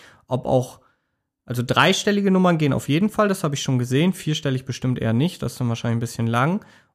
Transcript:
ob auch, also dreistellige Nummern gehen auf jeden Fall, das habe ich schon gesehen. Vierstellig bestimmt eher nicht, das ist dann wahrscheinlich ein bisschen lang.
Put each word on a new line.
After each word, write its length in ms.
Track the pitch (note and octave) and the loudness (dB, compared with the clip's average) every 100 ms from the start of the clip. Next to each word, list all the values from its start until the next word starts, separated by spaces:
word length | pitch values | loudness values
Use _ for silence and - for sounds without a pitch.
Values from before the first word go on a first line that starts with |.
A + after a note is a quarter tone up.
| - - - | -20 -20 -6
ob 200 | B2+ - | -4 0
auch, 340 | C3 A#2+ - _ _ _ _ _ _ | 0 0 -10 _ _ _ _ _ _
also 180 | - B2 | -8 -4
dreistellige 680 | B2 B2 D3+ G3 - G3+ G3 | 0 4 4 4 0 0 2
Nummern 260 | F#3 F3+ E3 | 4 4 2
gehen 140 | D3+ | 2
auf 160 | B2 - | 0 0
jeden 200 | D3 G#3 | 0 0
Fall, 200 | - G#3 | 0 0
das 160 | G3 | 0
habe 100 | D#3+ | -2
ich 80 | C#3+ | -4
schon 160 | - B2+ | -2 0
gesehen. 340 | B2 C3 F3+ | 0 2 2
Vierstellig 500 | F#3 - D3+ C#3+ C3 | 0 -4 -4 -2 -4
bestimmt 340 | C3 B2 B2+ B2 | -6 -4 -4 0
eher 140 | A#2 | 0
nicht, 300 | A2+ E3+ - | 0 0 -2
das 100 | C3 | -8
ist 80 | - | -4
dann 80 | A#2+ | -4
wahrscheinlich 280 | A2+ A#2+ A#2 | -2 -2 -2
ein 20 | |
bisschen 260 | A#2 - A2+ | -4 -4 -2
lang. 380 | A#2 C#3+ G3+ - - _ | 0 0 -2 -6 -20 _